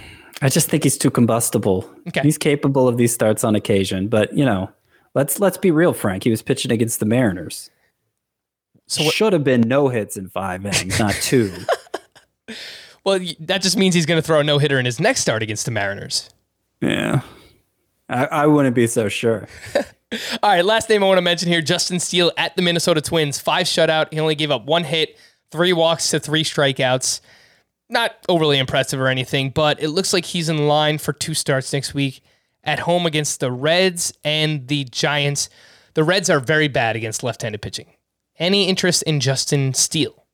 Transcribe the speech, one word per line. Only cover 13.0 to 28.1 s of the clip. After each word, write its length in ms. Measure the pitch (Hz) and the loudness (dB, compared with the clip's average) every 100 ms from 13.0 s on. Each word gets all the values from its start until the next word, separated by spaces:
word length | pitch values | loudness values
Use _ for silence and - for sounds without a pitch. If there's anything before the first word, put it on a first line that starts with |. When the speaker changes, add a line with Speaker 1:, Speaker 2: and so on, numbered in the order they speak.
Speaker 2:
Well, 160 | 196 190 | -2 -2
y-, 180 | 180 - | -2 -8
that 220 | 156 190 | -4 -2
just 160 | 190 196 | 0 2
means 180 | 190 175 | 2 2
he's 100 | 151 | 2
gonna 160 | 165 | 0
throw 200 | 156 156 | 2 2
a 20 | |
no-hitter 340 | 147 143 147 135 | 4 2 2 2
in 80 | 123 | 0
his 140 | 117 | 0
next 220 | - - | 0 0
start 200 | - 110 | 0 -2
against 220 | 110 107 | -2 -4
the 80 | - | -4
Mariners. 580 | 110 101 101 - - - _ _ _ _ _ | -4 -4 -6 -6 -6 -8 _ _ _ _ _
Speaker 1:
Yeah. 400 | - 50 104 127 - - - _ _ _ _ _ - | -2 -2 -2 -2 -4 -12 -20 _ _ _ _ _ -6
I, 160 | 123 143 | -2 -2
I 220 | 160 151 | 2 4
wouldn't 280 | 147 135 123 | 6 4 4
be 100 | 117 | 2
so 220 | 123 104 | 2 -2
sure. 400 | - 117 107 - - | -2 -2 -2 -4 -16
<laughs> 140 | - - - _ _ 226 - 240 | -6 -4 -4 _ _ -10 -8 -2
Speaker 2:
All 80 | 208 | 2
right, 120 | 180 | 2
last 260 | 185 220 220 | 2 0 2
name 140 | 214 | 2
I 40 | 190 | 4
wanna 140 | 185 | 4
mention 260 | 175 170 175 | 2 0 0
here, 140 | 170 | 0
Justin 400 | 151 175 - 180 | 2 0 -2 -4
Steele 320 | - 175 170 - | -2 2 2 2
at 220 | 139 - | -2 0
the 40 | |
Minnesota 380 | 175 170 180 156 | 0 2 2 0
Twins. 400 | - 165 147 135 | 0 0 0 -2
Five 260 | - 165 170 | -2 0 0
shutout. 460 | - 160 156 156 | 2 2 2 0
He 80 | 156 | -2
only 160 | 160 151 | -2 0
gave 160 | 151 | 0
up 140 | 131 135 | -2 0
one 180 | 165 | -2
hit, 340 | 151 160 156 - - _ _ | 0 -2 -2 -6 -20 _ _
three 200 | 156 175 | -2 2
walks 380 | 170 165 165 - | 2 2 0 -2
to 100 | 156 | -2
three 240 | - 156 | -2 -2
strikeouts. 800 | 156 - 139 131 131 131 - - - - _ _ _ _ _ | -2 0 0 2 0 0 -2 -6 -10 -20 _ _ _ _ _
Not 240 | 240 233 | -2 -2